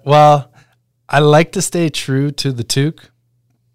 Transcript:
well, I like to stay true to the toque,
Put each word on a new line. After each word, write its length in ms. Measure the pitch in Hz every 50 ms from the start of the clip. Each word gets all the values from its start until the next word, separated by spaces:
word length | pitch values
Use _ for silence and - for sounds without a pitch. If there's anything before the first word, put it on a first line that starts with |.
| _
well, 460 | 139 143 151 151 151 147 143 135 - _ _ _ _ _ _ _ _ _ _ _ _
I 100 | - 139
like 320 | 151 147 151 151 165 - -
to 80 | 196
stay 280 | 170 - - 175 170 156
true 420 | - - - - 135 135 139 147
to 200 | 143 - - 139
the 120 | 131 117 113
toque, 480 | - - 139 139 151 160 - _ _ _ _ _ _ _ _ _ _ _ _ _ _ _